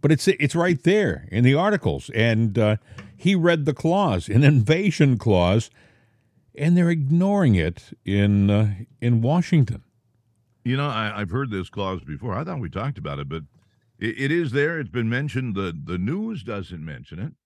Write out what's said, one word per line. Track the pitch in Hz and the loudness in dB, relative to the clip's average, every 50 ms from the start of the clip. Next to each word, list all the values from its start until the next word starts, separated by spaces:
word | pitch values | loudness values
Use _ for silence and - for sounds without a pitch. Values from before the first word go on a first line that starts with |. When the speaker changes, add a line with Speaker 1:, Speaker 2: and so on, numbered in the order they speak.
Speaker 1:
But | - 147 | 4 4
it's, | 160 - - 196 | 2 4 2 0
it's | 190 - 147 139 - | 0 2 0 -2 0
right | 170 170 185 175 135 _ | 0 0 0 0 2 _
there | 170 190 214 202 131 80 67 - - | 2 2 4 2 0 -2 -4 -8 -6
in | 85 104 120 | 0 2 4
the | 127 135 | 4 4
articles. | 147 180 208 208 190 - 101 73 67 - - - | 4 2 2 0 0 0 -2 -2 -2 -6 -6 -2
And, | 110 110 117 113 110 113 113 98 120 | 0 2 2 2 2 0 0 2 2
uh, | 110 107 107 104 _ _ - - - - - - | 2 2 2 0 _ _ -20 -20 -20 -20 -20 -4
he | - 180 202 | 0 0 0
read | 185 160 175 170 165 143 | 2 2 2 2 2 0
the | 151 139 | -2 -4
clause, | - - 160 170 196 202 170 107 90 - - | -2 -2 0 0 2 0 0 0 -2 -2 0
an | 101 113 147 | 2 4 6
invasion | 143 151 131 110 101 156 170 202 202 156 - 156 139 127 107 | 6 6 4 2 2 0 2 2 -2 2 2 2 2 2 0
clause, | - 117 101 90 87 87 98 117 113 - _ _ _ _ _ _ _ _ _ _ _ _ _ _ _ _ _ | 2 2 4 4 4 4 2 2 0 -2 _ _ _ _ _ _ _ _ _ _ _ _ _ _ _ _ _
and | - 143 160 175 180 | -4 0 2 4 4
they're | 175 170 | 4 2
ignoring | 170 160 143 135 156 170 180 196 202 202 185 135 104 | 2 0 0 0 2 2 2 2 2 4 4 4 4
it | 90 80 90 87 - - - - _ _ | 4 2 0 -2 -6 -16 -20 -20 _ _
in, | - 98 101 101 101 101 101 98 101 | -2 2 2 4 4 4 4 4 4
uh, | 101 104 107 104 101 92 - _ _ _ | 4 2 2 0 -2 -6 -12 _ _ _
in | - 120 120 113 | -2 0 2 2
Washington. | 113 123 151 175 170 - - 160 135 - 117 - - _ _ _ _ _ _ _ _ _ _ _ _ _ _ _ _ | 2 2 0 0 0 2 4 2 2 2 -2 -10 -10 _ _ _ _ _ _ _ _ _ _ _ _ _ _ _ _
Speaker 2:
You | 120 123 135 | -4 -2 -2
know, | 143 147 | -2 -2
I, | 120 110 110 104 104 101 | -2 -2 -4 -4 -4 -6
I've | 104 87 | -6 -4
heard | 87 123 139 127 | -4 -4 -4 -4
this | 104 95 90 - | -6 -6 -8 -8
clause | - 104 101 95 92 85 - | -8 -6 -6 -4 -6 -8 -8
before. | 67 76 69 - 123 92 | -10 -12 -10 -8 -6 -6
I | 110 156 | -6 -6
thought | 175 180 151 | -6 -8 -8
we | 110 80 | -8 -8
talked | - 92 110 139 143 - | -6 -6 -6 -6 -8 -8
about | - 73 71 71 | -10 -10 -8 -8
it, | 73 69 | -10 -8
but | 76 82 73 - _ _ _ _ _ _ _ _ _ _ | -10 -10 -12 -14 _ _ _ _ _ _ _ _ _ _
it, | - 117 - - | -8 -8 -6 -4
it | 135 139 | -4 -2
is | 156 175 170 139 | -2 -2 -2 -2
there. | 110 143 143 156 170 160 | -2 -2 -2 -2 -2 -6
It's | 143 98 | -8 -6
been | 76 123 117 113 | -6 -4 -2 -2
mentioned. | 117 127 143 151 - 131 131 120 101 | -2 -2 -4 -4 -4 -6 -6 -4 -4
The, | 98 98 90 82 78 73 | -4 -4 -6 -6 -8 -8
the | 73 87 90 | -8 -6 -4
news | 92 107 156 196 214 226 220 156 98 | -4 -4 -4 -4 -6 -8 -8 -10 -10
doesn't | 117 107 101 98 - 92 82 76 | -10 -10 -10 -10 -12 -14 -14 -12
mention | 80 73 60 60 - - 82 | -12 -14 -14 -16 -16 -12 -10
it. | 104 131 - _ _ | -10 -12 -12 _ _